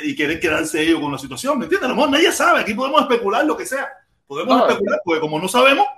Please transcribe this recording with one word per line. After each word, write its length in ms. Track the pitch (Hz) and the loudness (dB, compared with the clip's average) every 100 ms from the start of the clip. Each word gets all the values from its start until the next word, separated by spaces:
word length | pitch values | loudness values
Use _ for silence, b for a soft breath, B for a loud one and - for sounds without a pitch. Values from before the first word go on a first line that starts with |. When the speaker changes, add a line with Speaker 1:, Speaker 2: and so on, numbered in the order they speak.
Speaker 1:
y 100 | 147 | -4
querer 240 | 135 147 160 | -2 -4 -2
quedarse 420 | 160 156 165 160 | -2 -2 -2 0
ellos 160 | 160 160 | 0 0
con 100 | 147 | -2
la 80 | 139 | -6
situación, 400 | 139 - 262 294 | -10 -6 -2 -2
¿me 60 | |
entiendes? 220 | 170 392 254 | -2 -2 -2
A 20 | |
lo 80 | 202 | -2
mejor 140 | 294 | 0
nadie 180 | 285 339 | 2 2
sabe, 300 | 339 330 294 | 2 2 2
aquí 140 | 202 | 0
podemos 260 | 214 269 302 | -4 0 2
especular 440 | 247 180 196 226 | 2 0 0 0
lo 120 | 302 226 | 0 -2
que 100 | - | -6
sea, 220 | 269 - - _ _ - | -8 -8 -12 _ _ -10
podemos 280 | 143 214 254 | -6 2 4
Speaker 2:
No. 120 | 220 | 4
Speaker 1:
especular, 320 | - 202 - | 2 -2 -2
porque 160 | 170 160 | 0 -2
como 200 | 151 156 | 0 -4
no 80 | 185 | 0
sabemos, 360 | 247 269 294 403 | 4 4 4 0